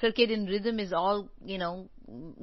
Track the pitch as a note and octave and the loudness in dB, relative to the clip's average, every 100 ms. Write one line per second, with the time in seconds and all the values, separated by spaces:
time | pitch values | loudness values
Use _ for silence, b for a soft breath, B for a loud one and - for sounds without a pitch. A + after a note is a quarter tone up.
0 | A3+ A3 A#3 A3 G3 G3+ G#3+ A3 F#3+ E3 | 2 6 4 4 0 0 0 -2 0 2
1 | F#3 G#3 G3 - - F#3+ E3+ F3+ F#3+ - | 2 2 -2 -12 -8 -4 -4 -6 -12 -16
2 | - A#2 D#3+ - | -16 -14 -14 -10